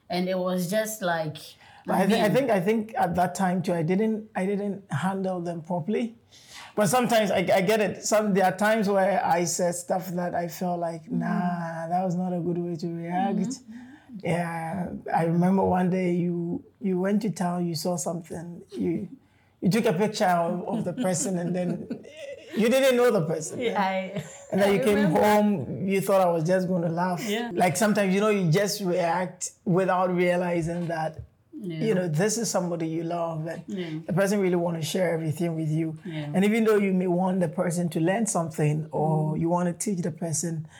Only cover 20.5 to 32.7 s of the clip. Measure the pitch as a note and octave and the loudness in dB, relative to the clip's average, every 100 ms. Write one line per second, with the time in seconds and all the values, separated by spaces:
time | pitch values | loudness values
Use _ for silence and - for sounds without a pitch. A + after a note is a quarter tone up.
20.5 | F3 - A3+ F3+ G#3 F#3+ F3+ G3 F3 E3+ | -2 -4 -4 -4 -2 -2 0 -2 -2 -2
21.5 | F3+ F3 E3+ - - - - - - - | -2 -2 -4 -6 -12 -14 -16 -14 -14 -8
22.5 | A#3 A3 C4 C4+ B3 B3 G#3 D#3 E3 D#3+ | 0 4 4 4 6 6 4 2 -2 -6
23.5 | - A#3 G3 F#3+ F#3+ F#3 F#3+ - - - | -4 -2 0 0 -2 -4 -8 -10 -14 -4
24.5 | F#3+ G3+ G3+ G#3+ G#3 G3+ G3+ G#3 G#3 G#3 | 2 4 4 4 4 4 4 6 6 4
25.5 | F#3+ A#2+ B2+ F#3+ F#3+ F#3+ G3 F3+ E3+ D#3+ | 2 -2 -4 0 0 4 4 4 2 2
26.5 | F#3+ F3+ F3+ E3+ E3 F3+ E3+ F3 G#3 - | 2 2 0 0 0 -2 -2 -4 -4 -2
27.5 | F3 F3+ - G#3+ G#3 G3 F#3+ G#3+ G#3 F3 | 2 2 4 2 2 2 2 2 2 4
28.5 | F3 G3+ G3 F#3+ F3 E3+ E3+ F#3 - - | 4 2 -2 -2 0 2 0 -2 -6 -12
29.5 | - - F3 F#3 F3+ F#3 F3 F3+ F3 F3+ | -8 0 2 4 2 2 2 2 2 0
30.5 | E3+ E3 F3 E3 D#3+ D#3+ - - _ _ | 0 -2 -4 -4 -4 -4 -6 -18 _ _
31.5 | D4+ F#3+ D#3+ A3 F#3 F3+ D3+ G#3+ A3 A3 | -14 -10 -4 0 0 0 0 0 0 -2
32.5 | G3 F3+ | -2 -2